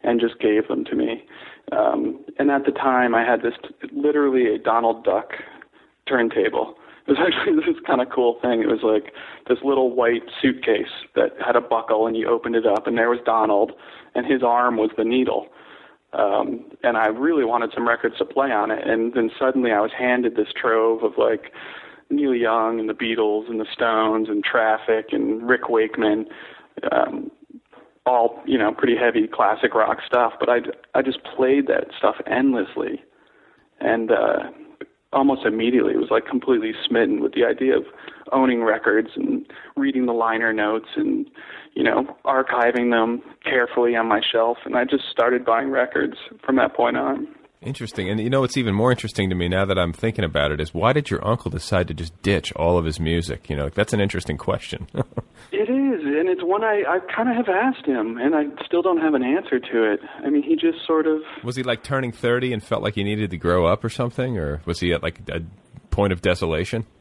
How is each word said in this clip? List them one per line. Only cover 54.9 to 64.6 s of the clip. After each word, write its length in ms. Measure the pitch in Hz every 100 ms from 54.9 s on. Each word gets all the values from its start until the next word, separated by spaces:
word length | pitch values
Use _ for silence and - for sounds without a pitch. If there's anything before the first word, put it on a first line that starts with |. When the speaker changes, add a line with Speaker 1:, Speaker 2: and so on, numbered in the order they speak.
Speaker 2:
<laughs> 40 | - - - - - -
Speaker 1:
It 160 | 392 220
is, 360 | 262 277 214
and 240 | 147 147 180
it's 160 | 185
one 180 | 175 202
I, 200 | 220 208 143
I 120 | 185 -
kinda 200 | - 240
have 140 | 233 220
asked 360 | 190 247 254
him, 340 | - 127 110 117
and 180 | 131 156
I 80 | 147 143
still 180 | - 175
don't 160 | 180 170
have 140 | 160
an 100 | 147
answer 340 | 127 160 - 127
to 340 | - 120 110
it. 60 | 101 - -
I 60 | 139
mean, 140 | 143
he 100 | 139
just 320 | 160 165 160 -
sort 220 | 160 156
of 140 | 156 156 -
Speaker 2:
Was 140 | 117 123
he, 80 |
like, 180 | 127 117
turning 300 | - 135 127
thirty 400 | - 120 120 127
and 100 | 113
felt 200 | - 110
like 100 | 104
he 80 | 104
needed 280 | 101 104 104
to 60 | 82
grow 300 | 87 90 82
up 160 | 104
or 60 | 117
something, 500 | - 120 - 127 113
or 220 | 73 73